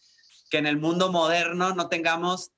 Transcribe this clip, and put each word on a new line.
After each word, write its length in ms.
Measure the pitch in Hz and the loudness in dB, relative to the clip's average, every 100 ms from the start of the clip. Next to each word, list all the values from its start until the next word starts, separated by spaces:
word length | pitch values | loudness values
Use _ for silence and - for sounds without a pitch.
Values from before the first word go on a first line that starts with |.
| _ _ _ - _ | _ _ _ -20 _
que 80 | 156 | -2
en 80 | 147 | 0
el 120 | 147 | 0
mundo 320 | 160 175 185 | 0 2 2
moderno 600 | 175 160 170 170 180 185 | 2 2 2 0 0 -2
no 140 | 190 - | -2 -2
tengamos 640 | 170 165 165 175 185 - | -2 0 0 -2 -4 -8